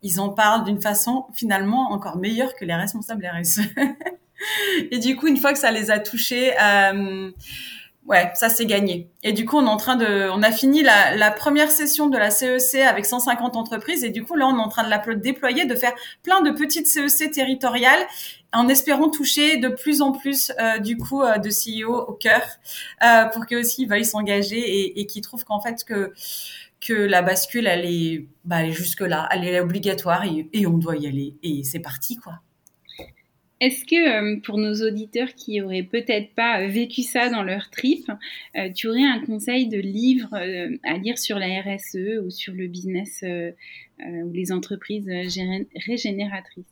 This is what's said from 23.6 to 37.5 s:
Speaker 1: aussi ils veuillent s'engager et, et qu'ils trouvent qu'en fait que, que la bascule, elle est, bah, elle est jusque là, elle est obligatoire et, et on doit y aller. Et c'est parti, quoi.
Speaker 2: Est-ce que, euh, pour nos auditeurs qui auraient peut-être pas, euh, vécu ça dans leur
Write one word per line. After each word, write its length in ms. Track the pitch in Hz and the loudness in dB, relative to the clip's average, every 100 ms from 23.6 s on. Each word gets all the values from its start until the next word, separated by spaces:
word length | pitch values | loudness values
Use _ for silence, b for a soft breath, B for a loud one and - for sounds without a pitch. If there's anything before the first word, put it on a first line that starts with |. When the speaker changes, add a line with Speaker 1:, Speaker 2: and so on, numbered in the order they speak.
Speaker 1:
aussi 220 | 233 - | -2 -2
ils 60 | 254 | 0
veuillent 160 | 208 226 | 2 0
s'engager 540 | 214 202 202 196 220 | -2 0 0 0 -2
et, 400 | 233 196 190 185 | 0 0 0 -4
et 80 | 202 | -8
qu'ils 160 | 214 | -8
trouvent 220 | 208 233 - | -12 -12 -6
qu'en 160 | 208 | -4
fait 220 | 233 233 | -4 -8
que, 300 | - 208 196 B B B B B B _ - | -6 -4 -4 B B B B B B _ -4
que 80 | |
la 280 | 220 202 185 | 0 4 4
bascule, 460 | 180 190 - 240 220 | 4 0 -2 -2 0
elle 180 | 175 175 | 0 0
est, 420 | 175 165 160 135 _ | 0 -2 -4 -8 _
bah, 180 | 175 170 | -4 -2
elle 80 | 160 | 0
est 40 | |
jusque 280 | 160 175 - | -2 -4 -4
là, 260 | 185 156 160 | -2 -2 0
elle 140 | 185 180 | -2 0
est 140 | 180 | 0
obligatoire 640 | 175 190 202 190 180 175 196 | 0 0 -2 -2 0 0 0
et, 240 | 156 156 | -4 -4
et 140 | 220 190 | 0 2
on 100 | 165 | 2
doit 200 | 165 156 | 2 -2
y 100 | 147 | -2
aller. 280 | 139 139 - | -4 -6 -8
Et 220 | 175 147 | -6 -4
c'est 160 | 135 160 | -4 -8
parti, 380 | 165 135 - 240 | -10 -10 -10 -10
quoi. 160 | 190 170 _ _ _ _ B B B B B _ _ _ | -14 -20 _ _ _ _ B B B B B _ _ _
Speaker 2:
Est-ce 260 | 254 262 - | 0 0 0
que, 500 | 330 320 220 208 208 | 2 4 2 0 -4
euh, 40 | - | -4
pour 120 | 214 | -2
nos 280 | 214 214 220 | -2 0 -2
auditeurs 440 | 208 214 233 254 - | -2 -6 -4 -6 -8
qui 260 | - 208 | -6 -6
auraient 260 | 196 185 185 | -4 -4 -4
peut-être 460 | 233 240 214 208 - | -6 -2 -2 -2 -2
pas, 240 | 233 220 | 0 0
euh, 80 | 196 | -2
vécu 340 | 202 240 - | -2 -4 -4
ça 280 | 240 254 240 | -2 0 0
dans 120 | 233 | 0
leur 280 | 190 | -4